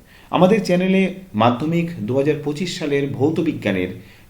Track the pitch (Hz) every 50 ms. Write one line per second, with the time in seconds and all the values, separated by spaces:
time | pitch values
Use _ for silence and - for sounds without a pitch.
0 | - - - - - - - 143 180 185 220 214 - - 175 175 185 185 190 190
1 | 190 180 190 - - - - 107 110 123 123 120 151 156 165 170 165 165 - 110
2 | 104 110 127 135 139 151 147 139 - 147 151 143 190 175 - - 165 147 143 143
3 | 139 135 107 101 131 156 165 185 160 165 - - - 104 98 92 90 90 - -
4 | - - - - - -